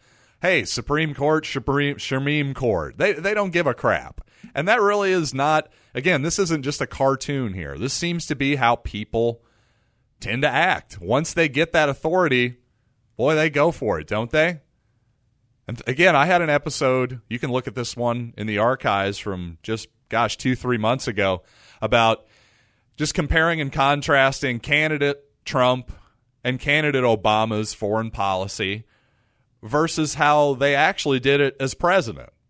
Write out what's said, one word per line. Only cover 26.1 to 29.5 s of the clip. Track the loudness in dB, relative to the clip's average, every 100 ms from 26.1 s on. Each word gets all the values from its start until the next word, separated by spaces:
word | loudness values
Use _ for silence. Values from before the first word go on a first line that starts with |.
| _ _ _
and | -6 -4
candidate | 0 0 2 2
Obama's | 2 2 2 2 2 -2 -4
foreign | -4 -2 -2 -2
policy | -2 -2 -2 -4 -4 -4 -4 -10 _ _ _ _ _ _